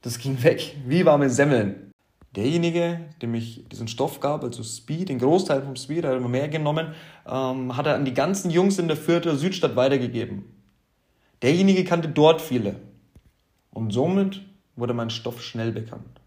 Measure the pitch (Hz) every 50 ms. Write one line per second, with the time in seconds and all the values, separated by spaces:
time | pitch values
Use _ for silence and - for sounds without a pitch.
0 | - 123 113 - - 135 135 123 120 175 - - - - - 147 135 123 143 175
1 | 180 156 151 143 143 135 120 120 143 151 143 120 107 98 95 - - - - _
2 | _ _ _ _ - _ _ 95 104 131 160 170 170 170 165 175 170 170 170 165
3 | 165 151 151 _ - 117 117 113 113 113 - - - - - - 117 110 - -
4 | 131 165 - - - 139 147 156 131 123 - - 113 - - - _ - 151 160
5 | 185 190 143 123 120 135 160 190 185 - 147 139 135 139 131 127 - - 151 170
6 | 165 147 131 127 127 123 123 127 143 151 147 160 151 147 151 160 165 160 156 -
7 | - - - - _ - - 131 131 131 131 131 131 127 123 123 139 151 139 -
8 | 143 131 123 127 135 170 196 196 - 180 160 170 185 202 190 185 170 165 156 143
9 | - - 170 170 170 170 151 135 147 185 190 - - 151 - 123 127 135 139 135
10 | 123 120 123 117 - 113 104 98 98 - - _ _ _ _ _ _ _ _ _
11 | _ _ _ _ _ _ _ _ - 123 151 180 196 196 190 185 180 - 175 170
12 | 160 160 147 151 147 156 165 160 - - 131 123 107 101 101 - - - - _
13 | _ _ _ - _ _ _ _ _ _ _ _ _ _ _ - 113 107 101 120
14 | 135 170 190 196 196 190 196 - - - _ _ _ _ _ - 120 117 120 117
15 | 117 113 113 - - 120 117 - - - - 117 113 113 113 113 113 113 113 -
16 | - - - - _